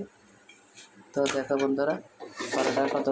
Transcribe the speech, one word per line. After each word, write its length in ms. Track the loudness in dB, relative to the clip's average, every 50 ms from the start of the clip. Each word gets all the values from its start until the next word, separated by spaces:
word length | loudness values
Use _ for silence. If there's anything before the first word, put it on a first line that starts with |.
| -10 -10 -14 -20 -20 -20 -20 -20 -20 -20 -20 -20 -20 -20 -20 -20 -20 -20 -20 -20 -20 -6 0
তো 60 | 0 2 2 2
দেখো 200 | 0 0 0 0 2
বন্ধুরা, 340 | 2 2 2 2 0 0 -2 -2 -6 -14 -18 -18 -18 -14 -10 -10 -8 -4 -2
পরোটা 300 | 0 0 2 2 2 2 2 0
কত 140 | 0 0 0